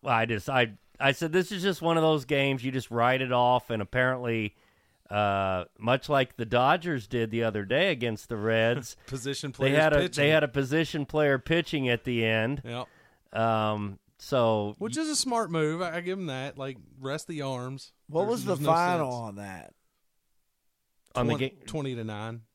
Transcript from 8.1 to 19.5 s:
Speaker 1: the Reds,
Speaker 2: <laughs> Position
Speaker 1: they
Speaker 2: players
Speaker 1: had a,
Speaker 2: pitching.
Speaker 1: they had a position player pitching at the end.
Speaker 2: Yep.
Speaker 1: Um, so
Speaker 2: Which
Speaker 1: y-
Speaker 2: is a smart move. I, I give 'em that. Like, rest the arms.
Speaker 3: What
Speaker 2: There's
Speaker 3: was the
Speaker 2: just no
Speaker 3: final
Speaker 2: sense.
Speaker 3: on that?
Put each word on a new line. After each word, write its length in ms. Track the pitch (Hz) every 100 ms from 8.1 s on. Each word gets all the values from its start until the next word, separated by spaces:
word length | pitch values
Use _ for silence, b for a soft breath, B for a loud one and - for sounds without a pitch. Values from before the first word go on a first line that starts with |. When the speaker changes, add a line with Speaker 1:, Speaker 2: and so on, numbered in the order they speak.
| 107 -
Speaker 1:
the 80 | 113
Reds, 580 | 107 113 113 123 117 -
Speaker 2:
<laughs> 60 | -
Position 440 | 135 127 139 143
Speaker 1:
they 40 | -
Speaker 2:
players 220 | 135 143
Speaker 1:
had 160 | 156
a, 60 | 147
Speaker 2:
pitching. 220 | 151 127
Speaker 1:
they 60 | 143
had 140 | 156
a 40 | 147
position 580 | 139 135 156 160 156 139
player 320 | 151 147 135
pitching 500 | - 165 160 156 127
at 140 | 120 -
the 200 | 120 113
end. 380 | 110 113 139 120
Speaker 2:
Yep. 760 | 120 123 _ _ _ _ -
Speaker 1:
Um, 600 | 113 110 107 107 101 98 _ _
so 580 | - 135 113 110 104 107
Speaker 2:
Which 200 | 214 185
Speaker 1:
y- 60 |
Speaker 2:
is 60 | 311
a 60 | 294
smart 360 | 269 233 202
move. 300 | 165 151 165
I, 160 | 180 165
I 40 |
give 160 | 175 190
'em 80 | 175
that. 300 | 131 135 135
Like, 200 | 135 127 - 131
rest 280 | 135 151 -
the 140 | 160
arms. 480 | 135 127 127 135 - _ -
Speaker 3:
What 140 | 156
Speaker 2:
There's 100 | 208
Speaker 3:
was 140 | 233 196
the 60 |
Speaker 2:
just 80 | 170
no 60 | 147
Speaker 3:
final 400 | 165 175 175 139
Speaker 2:
sense. 100 | 123
Speaker 3:
on 140 | 113 101
that? 380 | 101